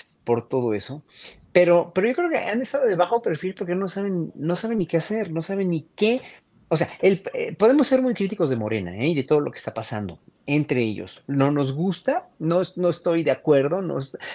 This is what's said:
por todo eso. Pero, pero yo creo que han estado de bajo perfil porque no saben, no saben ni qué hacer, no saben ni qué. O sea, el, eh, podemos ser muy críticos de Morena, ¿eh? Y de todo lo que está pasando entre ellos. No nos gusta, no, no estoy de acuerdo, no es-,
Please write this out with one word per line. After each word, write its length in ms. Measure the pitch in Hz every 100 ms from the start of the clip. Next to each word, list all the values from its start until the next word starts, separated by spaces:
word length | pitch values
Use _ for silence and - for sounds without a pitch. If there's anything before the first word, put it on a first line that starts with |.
| - _
por 240 | - 117 -
todo 260 | 131 120
eso. 300 | 104 - 143 - - - - _
Pero, 400 | 175 175 175 170
pero 140 | 190 220
yo 80 | 254
creo 140 | 349
que 80 | 302
han 240 | - 220
estado 240 | 262 285 247
de 100 | 175
bajo 260 | 175 233
perfil 340 | 220 156 185 190
porque 200 | 175 180
no 120 | 190
saben, 440 | 196 202 180 160 -
no 200 | 151 175
saben 240 | 226 233
ni 80 | 170
qué 100 | 165
hacer, 340 | - 214 185
no 100 | 160
saben 280 | 160 196 185
ni 180 | 165 - -
qué. 260 | 214 254 - - _ _ -
O 100 | 160
sea, 120 | - -
el, 220 | 190 196 -
eh, 200 | - -
podemos 340 | 160 220 285 254
ser 140 | 262
muy 140 | 254 -
críticos 340 | 196 208 156
de 60 | 123
Morena, 420 | 107 110 90 95
¿eh? 120 | 139
Y 60 | 160
de 80 |
todo 160 | 131 151
lo 120 | 143
que 80 | -
está 140 | -
pasando 460 | - 113 107 98 - _ _ -
entre 340 | 147 147 127
ellos. 420 | 113 101 92 - -
No 240 | 139 139
nos 220 | 147 135
gusta, 560 | 135 185 180 - 330 - -
no, 220 | 160 175 180 -
no 140 | 180
estoy 340 | 160 180 170
de 80 | 147
acuerdo, 500 | 131 - 143 139 180
no 160 | 180 143
es-, 180 | 135 - -